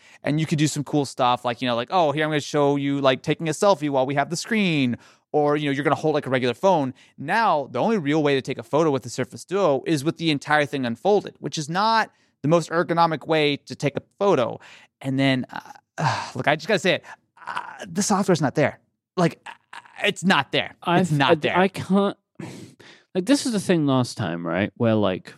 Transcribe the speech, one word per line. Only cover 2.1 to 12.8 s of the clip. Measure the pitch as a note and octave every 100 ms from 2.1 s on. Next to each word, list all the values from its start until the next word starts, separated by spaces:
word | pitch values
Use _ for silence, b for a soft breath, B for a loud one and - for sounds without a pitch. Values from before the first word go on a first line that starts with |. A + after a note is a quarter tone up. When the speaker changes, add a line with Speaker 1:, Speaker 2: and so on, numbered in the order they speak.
Speaker 1:
here, | C#3+
I'm | D#3
gonna | D3+
show | - D3+ C#3+ C#3+
you, | C#3 C#3
like, | C3+ C3
taking | - D3+ D#3+
a |
selfie | D3+ G3+ F3 D3
while | C#3 C3
we |
have | C#3+ C#3
the | E3
screen," | - A3 F#3+ D#3 B2+ A#2 b b b
or, | D3+ D3 D3
you | D3
know, |
"You're | C#3
gonna | D3 C#3
hold, | D#3
like, | D3+ C3
a |
regular | C3 B2
phone." | A#2 F#3+ F3 C3 - b -
Now, | C#3+ G#3 A3 D#3 B2
the | B2
only | F3 A3+
real | C#3 D#3
way | D3
to | C3+
take | B2 A#2+
a |
photo | A#2 C#3+ E3
with | C3+
the | A#2+
Surface | - B2 A#2+
Duo | - F#3+ F#3 C3+ -
is | D#3
with | C#3 -
the | E3
entire | C#3+ - D3+
thing | C#3+ C#3+ B2+
unfolded, | A#2 F#3 G#3 E3+ -
which | C#3+ D3+
is | C#3+
not | F3 A3 A3+ - _ _ _
the | C#3
most | E3+ D#3
ergonomic | E3